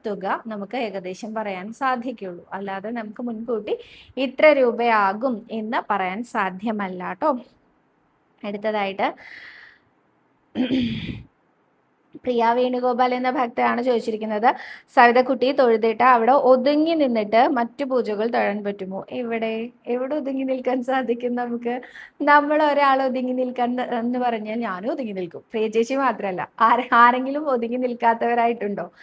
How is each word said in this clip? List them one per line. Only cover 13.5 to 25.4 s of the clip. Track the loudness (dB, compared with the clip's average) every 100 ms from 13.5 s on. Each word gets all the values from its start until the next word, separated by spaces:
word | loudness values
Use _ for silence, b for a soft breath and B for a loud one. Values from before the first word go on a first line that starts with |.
| 0 0 0
ചോദിച്ചിരിക്കുന്നത്, | 0 0 -2 -4 -4 2 2 B B B 0
"സവിതക്കുട്ടി | 6 8 8 4 2 2
തൊഴുതിട്ട് | 4 4 4 2 4
അവിടെ | 4 6 6
ഒതുങ്ങി | 4 6 4 4 2 2
നിന്നിട്ട് | 2 2 0 2 4 4
മറ്റു | 2 -2 -4
പൂജകൾ | -2 -2 -2 -2 -2
തൊഴാൻ | 0 0 -2
പറ്റുമോ?" | -4 -6 -8 -10 -10
എവിടെ, | -8 -6 -4 -4 -6 -8 -10 -6
എവിടെ | -4 -2
ഒതുങ്ങി | -4 -4 -4
നിൽക്കാൻ | -2 -4 -2 -2
സാധിക്കും | -2 -2 -2 -2 -4
നമുക്ക്? | -4 -4 -6 -6 -6 B B B -2
നമ്മൾ | 4 6 6 4
ഒരാൾ | 4 4 4 4
ഒതുങ്ങി | 2 -2 -2
നിൽക്കാൻ | -2 -4 -2 -2
ന്ന്, | -2 -4
എന്ന് | -4 -2 -2
പറഞ്ഞാൽ | -2 -2 -4 -6
ഞാനും | -4 -6 -6
ഒതുങ്ങി | -4 -6
നിൽക്കും. | -6 -8 -10